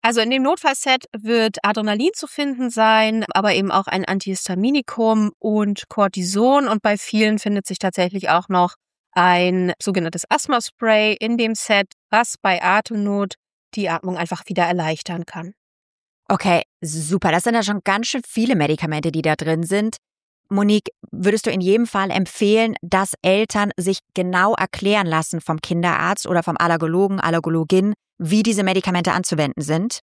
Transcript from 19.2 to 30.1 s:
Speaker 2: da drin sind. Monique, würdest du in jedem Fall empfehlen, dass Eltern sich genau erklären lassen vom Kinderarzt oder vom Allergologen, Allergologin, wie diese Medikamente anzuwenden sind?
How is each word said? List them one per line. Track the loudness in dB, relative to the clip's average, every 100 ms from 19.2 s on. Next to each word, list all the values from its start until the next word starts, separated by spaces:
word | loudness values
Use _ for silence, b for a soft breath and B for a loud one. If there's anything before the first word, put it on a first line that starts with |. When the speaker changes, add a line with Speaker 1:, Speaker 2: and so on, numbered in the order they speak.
Speaker 2:
da | -2 -2
drin | 0 -2
sind. | 0 0 -2 -6 _ _ _ _ _
Monique, | 0 4 2 0 _ -16
würdest | -2 0 0 0
du |
in | 0
jedem | 2 2 2
Fall | -2 -2
empfehlen, | -4 -6 0 2 4 2 -2
dass | -2 -2 0 -2
Eltern | 2 2 2 0 -2 -2
sich | -2 -2 _
genau | -4 0 2 2
erklären | 2 -2 -2 0 2 2
lassen | 0 -2 -6
vom | -4 -4
Kinderarzt | -2 0 0 0 -2 -4 0
oder | -2
vom | 0 0
Allergologen, | 0 0 0 0 0 0
Allergologin, | 0 0 0 0 2 2 2 -2 _ _
wie | 0 2
diese | 2 0
Medikamente | 0 0 0 -2 0
anzuwenden | 0 -2 0 -2 -2
sind? | -2 -2 -2 -6 _